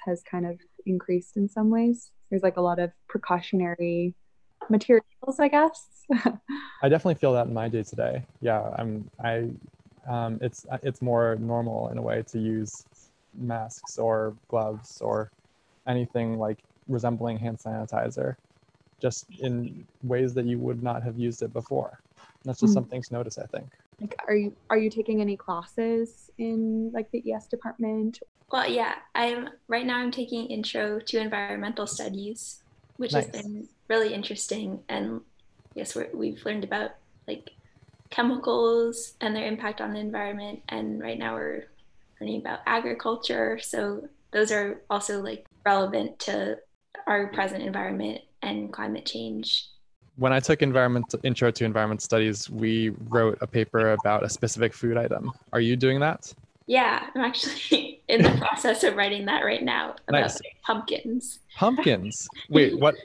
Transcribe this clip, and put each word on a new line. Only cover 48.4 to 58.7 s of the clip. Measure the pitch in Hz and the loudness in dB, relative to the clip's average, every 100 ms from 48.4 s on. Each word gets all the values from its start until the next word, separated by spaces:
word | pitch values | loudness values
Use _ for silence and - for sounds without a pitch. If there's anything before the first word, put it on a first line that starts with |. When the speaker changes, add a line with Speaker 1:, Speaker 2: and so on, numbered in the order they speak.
Speaker 3:
and | 202 107 104 | -6 -6 -6
climate | - 104 107 - | -6 -6 -6 -6
change. | 113 113 110 107 - - - - _ _ - | -8 -6 -6 -2 -2 -2 -14 -20 _ _ 0
Speaker 2:
When | 131 | 4
I | 131 | 4
took | - 151 | 4 4
environment, | 139 131 123 123 113 - | 4 6 6 4 0 -2
Intro | 131 120 120 | 0 4 4
to | - 113 | 4 2
Environment | 110 107 107 | 2 2 0
Studies, | - 113 110 107 - | 2 4 4 0 -6
we | 110 113 113 110 101 113 | -2 2 2 2 -2 2
wrote | 120 113 - | 4 4 2
a | 113 | 0
paper | 117 110 113 110 | 0 2 4 4
about | 107 107 104 | 4 4 2
a | 110 | 0
specific | - 113 110 113 | -2 -2 0 0
food | - 120 117 | 0 0 0
item. | 117 - 127 - _ | 0 -2 -4 -10 _
Are | 120 | 2
you | 117 123 | 2 4
doing | 131 139 | 4 4
that? | 151 - - - - _ - | 0 -2 -8 -20 -20 _ 0
Speaker 3:
Yeah, | 254 233 - - 254 | 2 4 0 -2 -2
I'm | |
actually | 247 - 277 - - 311 - - | -2 -2 -4 -6 2 2 2 -6
<laughs> | - | 2
in | 226 | 6
the | - | 8
Speaker 2:
<laughs> | - | 6
Speaker 3:
process | - - 240 | 2 0 2